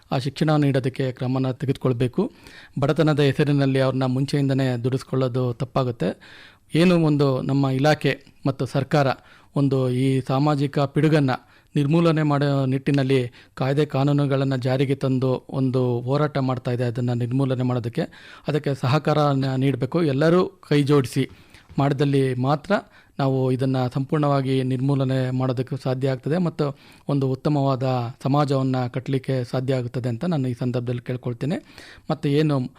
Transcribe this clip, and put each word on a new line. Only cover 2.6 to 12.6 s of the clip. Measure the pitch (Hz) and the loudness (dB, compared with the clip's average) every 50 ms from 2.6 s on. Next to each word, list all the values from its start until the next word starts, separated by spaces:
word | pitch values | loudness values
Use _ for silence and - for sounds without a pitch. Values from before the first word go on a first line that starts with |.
| - - - - | -20 -12 -6 -2
ಬಡತನದ | 139 160 156 170 151 156 147 143 | 0 0 2 2 2 2 4 4
ಹೆಸರಿನಲ್ಲಿ | 147 135 127 - 147 143 147 139 139 135 131 135 | 2 2 2 2 2 2 2 2 2 2 2 2
ಅವ್ರನ್ನ | 131 131 127 131 131 | 2 2 0 0 0
ಮುಂಚೆಯಿಂದನೇ | 127 127 131 139 - 151 143 139 135 135 135 135 127 123 | 0 0 -2 -2 -2 0 0 0 2 2 0 0 0 -2
ದುಡಿಸ್ಕೊಳ್ಳೋದು | 120 120 127 131 135 - - 135 131 131 123 120 127 127 123 117 | -2 -2 -2 -2 -4 -4 -4 -2 -2 0 0 0 -2 -2 -2 -2
ತಪ್ಪಾಗುತ್ತೆ. | - 127 - - 139 131 123 113 - 165 185 - - - - - - - - - _ _ _ - | -4 -6 -4 -2 -2 -2 -2 -2 -2 -4 -4 -4 -6 -12 -20 -20 -20 -20 -20 -20 _ _ _ 0
ಏನು | 156 175 185 175 170 160 | 2 4 4 4 4 4
ಒಂದು | 151 147 143 143 135 131 - | 2 2 2 2 0 0 -2
ನಮ್ಮ | - 135 135 139 139 135 | -2 -2 0 0 0 0
ಇಲಾಖೆ | 131 131 143 151 147 - - 139 123 - - - - - - | 0 2 2 2 2 2 0 -2 -2 -4 -8 -18 -12 -6 -4
ಮತ್ತು | 143 131 - 135 | -4 -2 -4 -4
ಸರ್ಕಾರ | - - 139 127 - - 147 135 127 120 - - - - - - _ - | -4 -2 -4 -2 0 2 2 2 2 0 -4 -8 -18 -20 -20 -18 _ -2
ಒಂದು | 147 139 135 135 131 131 127 | 0 0 2 2 0 0 0
ಈ | 123 127 135 135 135 131 | 0 0 0 2 0 0
ಸಾಮಾಜಿಕ | 123 - 131 135 147 151 151 139 143 139 - 147 | 0 0 0 0 2 2 0 0 -2 -2 0 -2
ಪಿಡುಗನ್ನ | 139 135 - 151 147 156 160 151 139 127 123 - - - - - _ _ - | -2 0 0 2 2 4 4 4 2 2 0 -4 -8 -14 -20 -20 _ _ -2
ನಿರ್ಮೂಲನೆ | 151 143 143 160 170 170 165 156 156 151 | -2 0 2 2 4 4 4 2 2 2
ಮಾಡೋ | 147 143 139 143 143 139 139 | 2 2 2 2 2 0 0